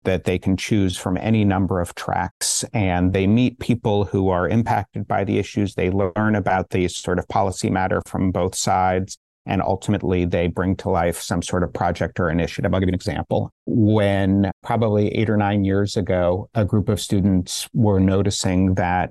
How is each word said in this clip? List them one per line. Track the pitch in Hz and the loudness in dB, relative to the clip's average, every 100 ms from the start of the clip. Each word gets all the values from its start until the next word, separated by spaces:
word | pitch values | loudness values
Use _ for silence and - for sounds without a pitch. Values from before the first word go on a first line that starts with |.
that | - 90 | -2 -2
they | - 90 | 0 -2
can | - 95 | 0 -2
choose | - 110 95 90 | 0 0 0 -2
from | - 92 | -4 -2
any | 107 110 | 0 2
number | 101 95 92 92 | 2 2 0 -2
of | 87 | -4
tracks. | - - 90 87 - - - - | -6 -4 -2 -4 -6 -6 -4 -4
And | 113 95 90 90 | 0 2 2 2
they | 95 95 | 2 2
meet | 110 127 123 | 4 2 -2
people | - 120 117 104 98 | -2 -2 0 0 0
who | - 95 | 0 2
are | 90 87 | 2 2
impacted | 110 107 113 101 104 101 | 0 0 -2 -2 -10 -4
by | 101 | -2
the | 101 104 | 0 -2
issues. | 98 - 101 | -2 -2 -4
They | - 90 | -2 -2
learn | 95 95 87 107 | 0 -2 0 0
about | 107 95 92 92 | 0 0 -2 -2
the | 98 87 | -2 -2
sort | - - 92 | -4 -4 -4
of | - | -2
policy | 107 98 92 107 | -2 -2 -2 -2
matter | 95 92 92 - | 0 0 -2 -4
from | 92 95 | -4 -2
both | 92 92 | 0 -2
sides. | - - 92 92 92 98 - _ _ | -2 0 0 2 0 -4 -12 _ _
And | - 98 | -4 -2
ultimately, | - 98 - 101 92 92 87 | -2 -4 -2 -2 0 0 0
they | 87 87 | 0 0
bring | 82 92 92 | 0 -2 -2
to | 101 | 0
life | 92 87 82 | 0 0 -2
some | - 87 | -4 -4
sort | - 90 | -2 -2
of | 85 | -2
project | - 87 82 82 - | -2 -2 -2 -4 -2
or | 87 | -2
initiative. | 80 80 - 101 | 0 -2 -4 -2
I'll | 92 | 0
give | 95 | 0
you | |
an | |
example. | 98 - 78 - - - _ | -2 -4 -6 -4 -4 -4 _
When | - 123 107 107 101 98 98 98 98 - | -4 2 4 4 4 2 2 2 0 -2
probably | - 117 117 104 104 | -4 0 2 2 2
eight | - 110 | 0 0
or | 104 | 2
nine | 101 104 | 2 2
years | 98 98 101 - | 2 2 0 -2
ago, | 90 92 87 90 - | 0 0 2 0 -2
a | - 101 | -2 0
group | 107 98 | 0 0
of | 101 | -2
students | - 101 98 92 92 - - | 0 2 4 2 0 -8 -6
were | 151 104 98 | 0 2 4
noticing | 95 95 101 - - 92 92 | 4 4 0 0 0 2 2
that | 92 90 90 85 | 2 2 0 -2